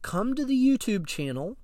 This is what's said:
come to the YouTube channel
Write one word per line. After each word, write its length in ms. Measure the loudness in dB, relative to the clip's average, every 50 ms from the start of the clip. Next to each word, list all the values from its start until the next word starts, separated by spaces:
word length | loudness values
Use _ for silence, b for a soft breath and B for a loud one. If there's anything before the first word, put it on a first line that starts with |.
come 340 | -10 -6 -4 -2 -2 -2 -2
to 100 | -2 0
the 100 | 0 2
YouTube 520 | 4 6 6 4 4 2 0 0 0 -2
channel 520 | -4 -6 -6 -4 -4 -4 -6 -6 -8 -10 -12